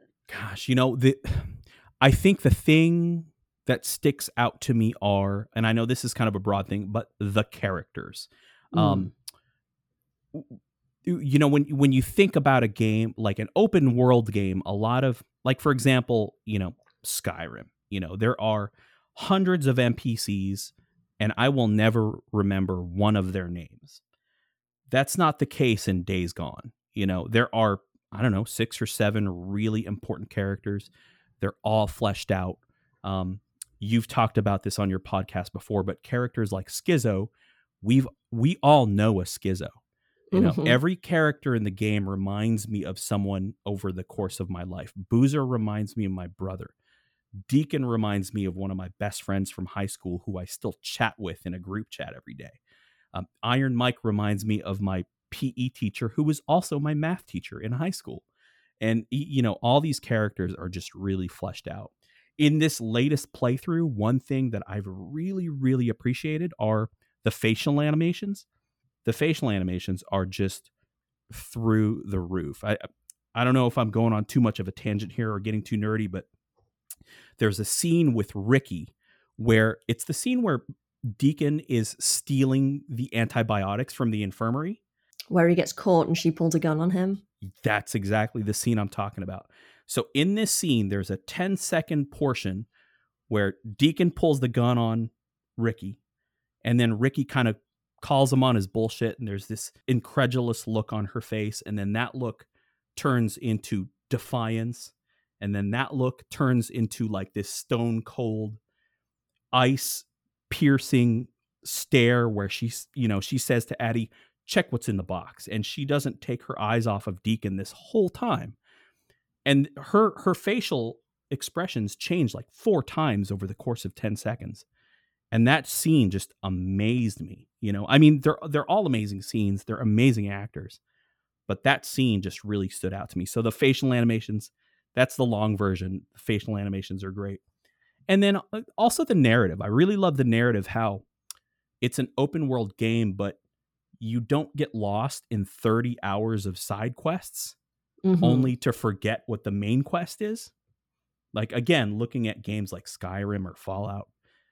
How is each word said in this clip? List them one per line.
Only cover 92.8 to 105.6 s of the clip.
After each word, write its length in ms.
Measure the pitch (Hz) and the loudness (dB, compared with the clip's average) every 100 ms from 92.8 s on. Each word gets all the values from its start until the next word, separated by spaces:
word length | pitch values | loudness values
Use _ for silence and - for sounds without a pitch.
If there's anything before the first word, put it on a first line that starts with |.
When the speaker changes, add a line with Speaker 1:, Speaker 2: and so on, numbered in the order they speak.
| _ _ _ _ _ | _ _ _ _ _
Speaker 1:
where 280 | 107 98 - 113 101 | 0 0 -2 -10 2
Deacon 340 | 151 160 175 | 4 4 2
pulls 300 | - 170 135 | 2 2 2
the 80 | 127 | 2
gun 300 | 123 120 120 | 2 2 2
on 320 | 113 113 113 - _ _ _ - | 0 -2 -4 -8 _ _ _ -4
Ricky, 400 | 113 - 95 - _ _ _ _ _ _ | -4 -4 -10 -14 _ _ _ _ _ _
and 180 | 113 120 | 0 2
then 180 | 117 107 | 4 2
Ricky 260 | 131 139 | 0 0
kind 240 | 131 135 117 | -2 0 0
of 80 | 107 _ _ _ _ | 0 _ _ _ _
calls 320 | - 143 135 | 0 2 4
him 100 | 131 | 4
on 120 | 127 | 4
his 120 | 117 98 | 4 0
bullshit, 520 | 113 110 - 113 - | -2 -4 -2 -4 -4
and 100 | 110 | -8
there's 180 | 98 - | -8 -8
this 260 | 110 - - - | -10 -12 -10 -2
incredulous 800 | 120 - - 123 123 120 113 - | -2 0 0 0 0 -2 -4 -2
look 280 | 110 - | -2 -2
on 120 | 107 101 | -4 -6
her 140 | 117 | -8
face, 420 | - 110 107 - - | -6 -4 -4 -6 -8
and 120 | 104 | -6
then 140 | 101 | -2
that 220 | 110 120 | -2 -4
look 320 | 131 120 - _ _ _ _ _ - | -6 -8 -8 _ _ _ _ _ -4
turns 400 | 143 123 110 - | 0 2 0 -2
into 520 | 120 107 - 104 95 _ _ | -4 -4 -2 -4 -6 _ _
defiance, 840 | 120 - 127 113 113 113 120 - _ _ _ _ _ | -6 -4 -4 -2 -4 -4 -8 -16 _ _ _ _ _
and 160 | 101 | -4
then 180 | 101 | -2